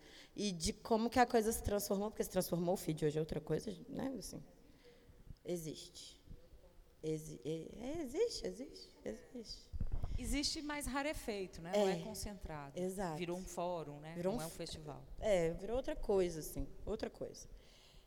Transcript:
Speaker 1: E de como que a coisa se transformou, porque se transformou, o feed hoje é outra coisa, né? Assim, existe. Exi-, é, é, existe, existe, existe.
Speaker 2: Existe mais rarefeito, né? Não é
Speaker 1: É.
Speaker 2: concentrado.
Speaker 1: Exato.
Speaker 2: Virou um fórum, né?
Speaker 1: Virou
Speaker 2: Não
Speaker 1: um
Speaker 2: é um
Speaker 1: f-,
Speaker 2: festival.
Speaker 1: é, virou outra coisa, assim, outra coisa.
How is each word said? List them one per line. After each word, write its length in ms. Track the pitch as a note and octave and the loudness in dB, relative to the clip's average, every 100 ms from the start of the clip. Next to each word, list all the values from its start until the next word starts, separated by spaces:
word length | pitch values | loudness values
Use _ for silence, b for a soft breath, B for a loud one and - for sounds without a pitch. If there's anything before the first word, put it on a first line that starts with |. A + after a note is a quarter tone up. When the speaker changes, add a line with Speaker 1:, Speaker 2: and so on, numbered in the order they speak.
| B B B - | B B B -2
Speaker 1:
E 160 | G#3 | 0
de 220 | F3 E3 | 2 0
como 360 | - - A3 A#3 | 0 4 4 6
que 80 | B3+ | 8
a 80 | A#3+ | 8
coisa 240 | A#3 G#3+ | 8 4
se 140 | A3+ | 2
transformou, 480 | - G3+ - G3 G#3+ | 2 2 2 2 0
porque 140 | G#3+ G#3 | 0 0
se 40 | |
transformou, 440 | F#3 F3+ E3+ F3 | 2 2 2 4
o 40 | F#3 | 2
feed 280 | - D#3+ D#3 | 0 2 2
hoje 120 | D3+ | 2
é 40 | |
outra 180 | D#3+ D#3 | 0 -2
coisa, 340 | D#3 D#3 - E3+ D#3+ | 0 0 -2 -8 -6
né? 260 | - C4+ B3 | -4 -4 -4
Assim, 240 | - E3 - - - B B B B B - - - | -8 -10 -12 -20 -20 B B B B B -18 -12 -4
existe. 760 | F3 D#3 - - - - - - - - - - - - - | -4 -4 -8 -12 -14 -16 -18 -16 -16 -18 -20 -20 -20 -20 -6
Exi-, 380 | D#3 D#3 D#3 D#3 - | -2 -2 -2 -8 -4
é, 220 | D#3+ - - | -4 -6 -8
é, 220 | B3 E4 | -4 -4
existe, 440 | C4+ D4+ A#4 - - | -2 2 2 2 -4
existe, 440 | F#3 D4 - - - - | -6 -10 -12 -16 -10 -8
existe. 680 | A3 - B3 G#3+ - - - - - - - | -8 -10 -12 -12 -14 -6 -2 2 2 2 0
Speaker 2:
Existe 440 | A#3+ C4+ D4 E4 | 0 2 2 0
mais 240 | D4 D4 C#4 | -4 -4 -2
rarefeito, 760 | C4+ C#4+ D#4 - G#3 F#3 - | 0 0 -2 -2 -2 -4 -6
né? 100 | E3 | 2
Não 140 | G3+ G3 | 4 6
é 120 | E3+ | 4
Speaker 1:
É. 40 | |
Speaker 2:
concentrado. 720 | E3+ G#3+ A3 G3 - D3+ C#3 D3 | -2 -6 -6 -6 -6 -6 -6 -2
Speaker 1:
Exato. 380 | F#3 F#3+ F#3 D#3 | -2 0 0 0
Speaker 2:
Virou 200 | F3 F3 | -2 -2
um 80 | F#3+ | -4
fórum, 540 | - F3 F3 D3 D3 | -2 -2 -2 -4 -8
né? 140 | D#3 E3+ | -8 0
Speaker 1:
Virou 180 | F3+ | 0
Speaker 2:
Não 60 | A#3 | 2
Speaker 1:
um 20 | |
Speaker 2:
é 40 | E3 | -2
um 40 | |
Speaker 1:
f-, 80 | - | -6
Speaker 2:
festival. 440 | E3 D#3+ D3+ C3+ C3+ - | -8 -8 -8 -10 -10 0
Speaker 1:
é, 320 | G#3+ F#3 E3 | 6 6 6
virou 260 | E3+ G3+ B3 | 2 0 0
outra 180 | C4+ D4+ | 0 0
coisa, 440 | - G3 F3+ D#3+ | 4 6 6 2
assim, 280 | - C#3+ C#3 - - | -4 -2 -4 -4 -4
outra 240 | G#3+ A3+ | -2 -4
coisa. 380 | - - - - - b b b b | -4 -8 -8 -14 -16 b b b b